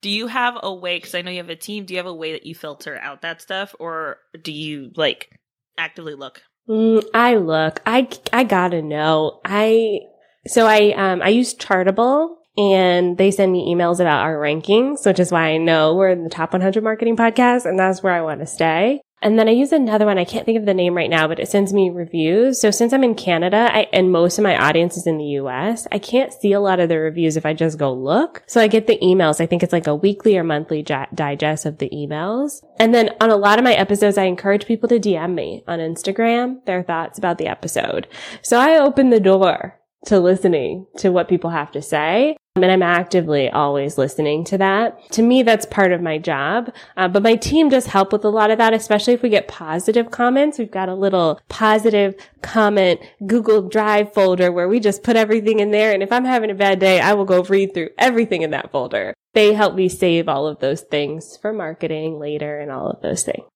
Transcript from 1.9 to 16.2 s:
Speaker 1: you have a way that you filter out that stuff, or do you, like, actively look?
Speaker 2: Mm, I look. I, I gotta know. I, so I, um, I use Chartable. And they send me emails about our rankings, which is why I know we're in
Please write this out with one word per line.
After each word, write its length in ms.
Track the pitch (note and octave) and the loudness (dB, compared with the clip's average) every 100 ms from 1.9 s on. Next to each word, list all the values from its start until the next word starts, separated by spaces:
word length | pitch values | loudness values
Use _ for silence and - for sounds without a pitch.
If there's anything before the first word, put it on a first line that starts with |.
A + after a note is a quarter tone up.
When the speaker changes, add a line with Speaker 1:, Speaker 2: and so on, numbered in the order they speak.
Speaker 1:
you 40 | F3+ | -10
have 80 | F3+ | -10
a 80 | |
way 160 | E3+ D#3+ | -10 -10
that 160 | D#3+ - | -12 -14
you 80 | |
filter 420 | D#3+ D#3 C#3+ - C3+ | -16 -16 -16 -16 -14
out 200 | C#3 C#3 | -14 -14
that 200 | E3 E3 | -14 -14
stuff, 320 | - F#3+ G3 - | -10 -10 -10 -12
or 380 | E3 D#3+ D#3 C3 _ E3 | -12 -10 -10 -12 _ -18
do 120 | D#3+ | -14
you, 400 | D3+ D#3 D3 C3 | -12 -10 -12 -14
like, 340 | - D3+ - - _ _ _ _ - | -2 -2 -2 -12 _ _ _ _ -10
actively 380 | E3 - D#3+ | -10 -10 -16
look? 280 | C#3+ C3+ - _ _ - | -14 -18 -20 _ _ -6
Speaker 2:
Mm, 360 | A3 A3+ A3 - | 0 2 2 0
I 220 | A3+ A#3+ | 0 2
look. 480 | A#3 E3+ D#3+ D#3+ D#3 | 2 0 0 0 -2
I, 240 | - A#3 B3+ - - | -2 0 0 -6 -4
I 120 | A#3 | -2
gotta 380 | A#3+ G3 F3+ F3 | 0 2 0 -2
know. 580 | D#3 D3+ D#3 D#3 D#3 - | -4 -2 0 2 0 -4
I, 580 | - G3+ A3 A3 A3 G3+ - _ _ _ - | -6 -2 2 2 2 -4 -8 _ _ _ -2
so 200 | - A3+ | 2 4
I, 260 | G#3+ G#3 | 6 4
um, 280 | - G3 F3+ | 2 0 0
I 80 | F#3 | 2
use 220 | A3+ B3 - | 2 0 -4
Chartable. 800 | - F#3+ F#3 F#3+ A#3+ C#4+ E4 E4+ _ | -2 0 2 2 2 2 -2 -6 _
And 640 | - G3+ F#3+ F#3 F3 F3+ F3 | -2 2 4 4 2 0 2
they 140 | F#3+ | 2
send 200 | G3 F#3+ | 4 2
me 240 | F3+ - | 2 0
emails 240 | F3 F3 F3 | 0 0 2
about 260 | F3 D3 | 2 2
our 120 | C3 D#3 | 0 -2
rankings, 720 | D3 D#3 D#3+ G#3 C4 C#4+ - | -2 -4 2 2 2 0 0
which 120 | F#3 | 2
is 140 | F3 | 2
why 200 | E3+ D#3+ | 2 0
I 40 | D#3+ | 0
know 380 | E3 D#3+ D#3 | 2 2 4
we're 160 | E3+ F#3+ | 2 2
in 120 | F3+ | 0